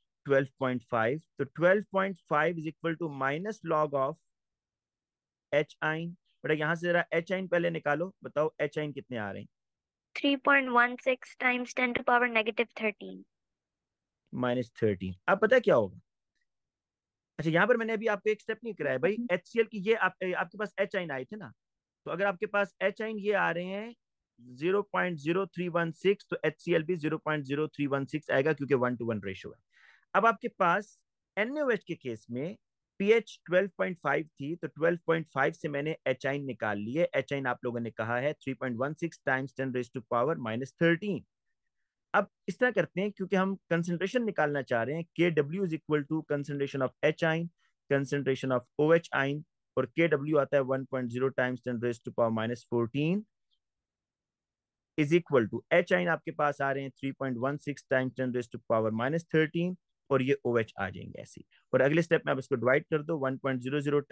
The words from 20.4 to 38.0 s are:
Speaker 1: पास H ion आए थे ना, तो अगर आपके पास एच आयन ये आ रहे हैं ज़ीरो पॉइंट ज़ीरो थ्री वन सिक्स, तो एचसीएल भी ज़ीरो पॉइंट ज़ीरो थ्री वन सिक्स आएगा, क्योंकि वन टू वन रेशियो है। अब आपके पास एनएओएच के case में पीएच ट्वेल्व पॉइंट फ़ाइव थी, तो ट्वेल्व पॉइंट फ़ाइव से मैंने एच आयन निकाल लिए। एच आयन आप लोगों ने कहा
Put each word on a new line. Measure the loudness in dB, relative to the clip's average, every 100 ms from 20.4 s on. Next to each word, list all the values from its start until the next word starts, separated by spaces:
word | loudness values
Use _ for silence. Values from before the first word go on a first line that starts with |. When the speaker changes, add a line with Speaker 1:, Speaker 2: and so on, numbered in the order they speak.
| -4 -6
Speaker 1:
पास | -8 -2
H | -2 -2
ion | -4
आए | -6 -8
थे | -12
ना, | -16 -18 _ _ _ _ -8
तो |
अगर | -2 -2
आपके | -2 -2
पास | -2 -2 -2
एच | -4 -2
आयन | -6 -4
ये | 0
आ | 2 2
रहे | 0 -6
हैं | -8 -10 -14 _ _ _ _
ज़ीरो | -20 -4 0 0
पॉइंट | 0 0 0 -2
ज़ीरो | -2 0 -2
थ्री | -4 -2
वन | 0 -2
सिक्स, | 0 0 0 -2
तो | -2 -2
एचसीएल | -2 0 0
भी | 0 -2
ज़ीरो | -2 -2
पॉइंट | -2 -2 -2
ज़ीरो | -2 -2
थ्री | -2 -2
वन | 0 -2
सिक्स | -6 0
आएगा, | 2 2
क्योंकि | 0 2
वन | 2 2 0
टू | -2
वन | -2
रेशियो | -4 -10 -12
है। | -18 _ _ -20 _ _
अब | 2 4
आपके | 2 -4
पास | 0 2 2 -2 -16 _ _ _ -4
एनएओएच | -2 0 0 0
के | -4 -10
case | -8 -10 -8
में | -8 -8 -10 _ _ _ _
पीएच | 4 4 2 -12 0
ट्वेल्व | 2 2 -2
पॉइंट | -4 -2
फ़ाइव | -2 -2 -2
थी, | _ -10 -8
तो | -10
ट्वेल्व | -2 0 0 0
पॉइंट | 0 0
फ़ाइव | 0 0
से | 0 -6
मैंने | -4 -4 -4 -2
एच | -2 -2
आयन | -4 -6
निकाल | -4 -4 -2
लिए। | -4 -2 0 0
एच | -2
आयन | -4 -2
आप | -4 -4
लोगों | -4
ने | -6
कहा | -6